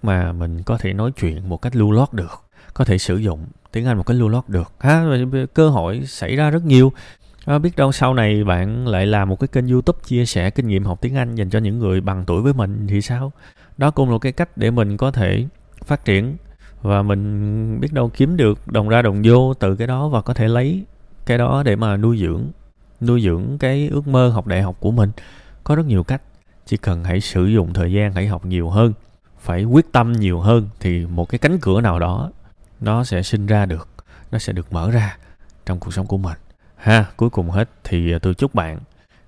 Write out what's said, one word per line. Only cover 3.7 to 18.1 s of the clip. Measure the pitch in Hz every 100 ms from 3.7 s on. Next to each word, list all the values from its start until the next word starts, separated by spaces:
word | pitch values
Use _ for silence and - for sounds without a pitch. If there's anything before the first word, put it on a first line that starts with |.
tiếng | 113 120
Anh | 107
một |
cách | - 123
lưu | 110
loát | 120 -
được. | 90 85 -
Ha, | 135 160 160 127 131 135 131
cơ | - 156
hội | 113 85 117 135
xảy | - - 135
ra | 151
rất | 165 160
nhiều. | 127 135 - - - - - -
À, | 147
biết | 170 165
đâu | 139
sau | - 127
này | 127 107 104
bạn | 101 90 98 117 123
lại | 92 101
làm | 107 95
một | 95
cái | 135
kênh | 127 123
YouTube | 123 180 - -
chia | 123 120
sẻ | 92 92
kinh | - 113
nghiệm | 98 98
học | 87
tiếng | 123 135
Anh | 120 113
dành | 95
cho | 110
những | 104 117
người | 104 92
bằng | 98 95 87
tuổi | 90
với | 131
mình | 135 98 107 101
thì | 101
sao? | 101 123 135 - - _ - -
Đó | 143
cũng | 147 131
là | 113
cái | 131
cách | 127 170 -
để | 107
mình | 120 101 101
có | 131
thể | 139 92 98 135 - - - -
phát | 147 -
triển | 95 120 160 - - - -
và | 101 101
mình | 101 98 104 104 104 110 110 117
biết | 143
đâu | 147
kiếm | 120